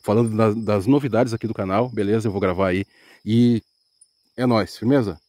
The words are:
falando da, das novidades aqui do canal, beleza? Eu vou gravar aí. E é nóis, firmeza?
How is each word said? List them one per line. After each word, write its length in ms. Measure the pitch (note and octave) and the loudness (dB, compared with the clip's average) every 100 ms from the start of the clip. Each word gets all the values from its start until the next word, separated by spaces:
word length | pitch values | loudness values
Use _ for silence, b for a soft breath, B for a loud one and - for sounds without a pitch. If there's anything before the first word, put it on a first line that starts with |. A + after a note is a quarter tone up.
falando 340 | - G#2+ A#2 | 0 2 2
da, 200 | A2 A2+ | 2 0
das 320 | G#2+ A2 G#2+ F#2+ | 0 -2 -2 2
novidades 480 | D3 C#3 G#2+ B2+ | 0 2 0 0
aqui 120 | A2+ A2 | -2 -6
do 60 | |
canal, 380 | A2+ G2 F#2+ B2 | -6 -2 -2 -2
beleza? 380 | G#2+ G2+ A2 A2 | -2 -2 0 -2
Eu 40 | |
vou 80 | G2 | -2
gravar 280 | F#2+ F2+ F#2+ | -2 0 0
aí. 180 | F#2 G2 b b b G#2 | 0 -4 b b b -2
E 360 | A2+ A#2+ A#2 - _ _ _ _ _ _ - | 2 4 2 -4 _ _ _ _ _ _ -4
é 80 | B2+ | 0
nóis, 280 | A2+ F#2+ | 2 0
firmeza? 460 | - A2+ C#3 G#2+ D#2+ | -4 0 2 0 -6